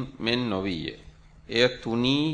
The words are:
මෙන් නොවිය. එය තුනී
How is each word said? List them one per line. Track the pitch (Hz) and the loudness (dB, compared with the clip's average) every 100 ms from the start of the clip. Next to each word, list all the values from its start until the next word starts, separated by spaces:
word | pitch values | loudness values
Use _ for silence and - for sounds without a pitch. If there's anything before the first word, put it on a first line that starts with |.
| 104 - | -4 -4
මෙන් | 113 120 120 | 0 0 0
නොවිය. | 95 95 82 76 - - - - - - | 0 0 -2 -6 -10 -18 -20 -20 -20 -4
එය | 117 123 - | 4 4 2
තුනී | 117 117 123 143 156 | -2 0 2 2 0